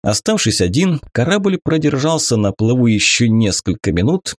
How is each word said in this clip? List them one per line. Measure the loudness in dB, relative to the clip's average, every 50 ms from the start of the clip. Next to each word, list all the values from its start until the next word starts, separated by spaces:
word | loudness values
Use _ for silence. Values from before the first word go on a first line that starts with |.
Оставшись | -2 -2 -4 -2 _ -2 -2 0 0 -2 0 0
один, | 0 0 2 0 0 0 0 -2 -6 -6
корабль | _ -2 0 0 0 0 0 -2 -2 -2
продержался | _ -2 -2 0 0 0 0 0 -2 -2 -2 -2 -2 -2 0
на | 0 0 0
плаву | 0 0 0 0 2 2 4
ещё | 2 2 2 2 0 0 2 2
несколько | 2 2 2 2 0 -2 -2 _ -4 -6 -2 -4 -2
минут, | 0 0 0 0 0 -2 _ -8 -14